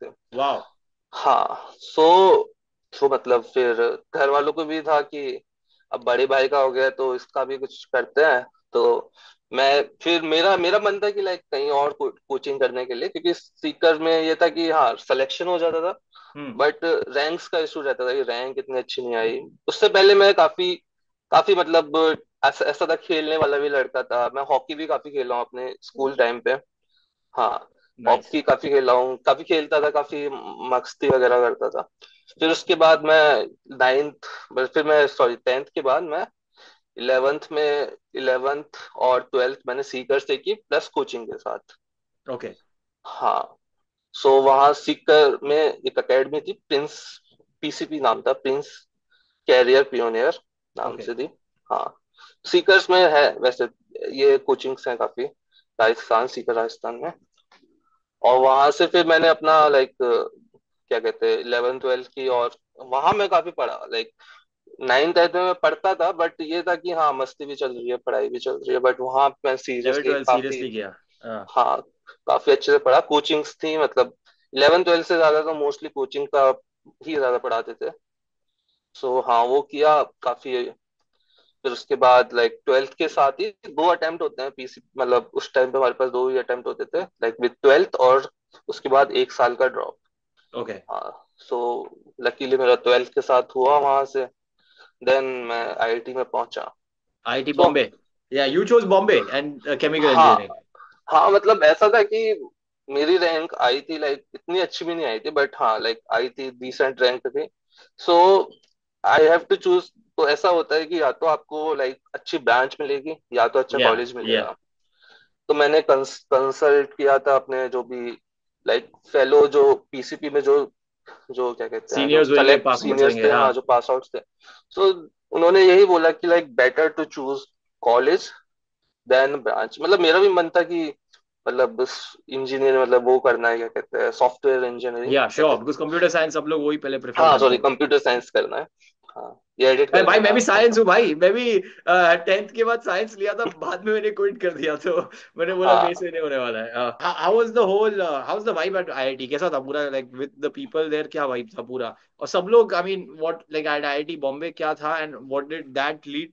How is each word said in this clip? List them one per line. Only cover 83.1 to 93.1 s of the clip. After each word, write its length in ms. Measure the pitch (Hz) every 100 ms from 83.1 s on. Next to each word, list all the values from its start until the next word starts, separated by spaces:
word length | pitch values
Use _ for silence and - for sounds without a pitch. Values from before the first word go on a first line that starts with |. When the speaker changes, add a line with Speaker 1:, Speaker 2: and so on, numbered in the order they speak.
| - 139
Speaker 1:
ही 160 | 135 208
दो 380 | - - 147 170
attempt 340 | 170 160 165
होते 200 | 156 -
हैं 100 | 131
पीसी, 300 | 135 127 - _ -
मतलब, 340 | 123 123 113
उस 200 | - -
time 180 | - 127
पे 60 | 131
हमारे 160 | 127
पास 160 | 120 127
दो 200 | 123 127
ही 80 | 131
attempt 300 | 123 123 123
होते 180 | 117 -
थे, 160 | 165
like, 320 | 185 - - 113
with 100 | 120 - 139
twelfth 300 | 143 185 -
और 360 | 127 131 131 _ _ _ -
उसके 220 | - -
बाद 220 | 135 139
एक 200 | - 127
साल 240 | - 123 117
का 120 | 131
ड्रॉप। 300 | 120 - - _ _ _ _ _ 127
Speaker 2:
ओके। 180 | 113
Speaker 1:
हाँ, 520 | 98 - - - - _ _ -
so 360 | 123 120 117 - - _ - 120
luckily 340 | - 135 131
मेरा 160 | 127 120
ट्वेल्थ 340 | - 123
के 120 | 123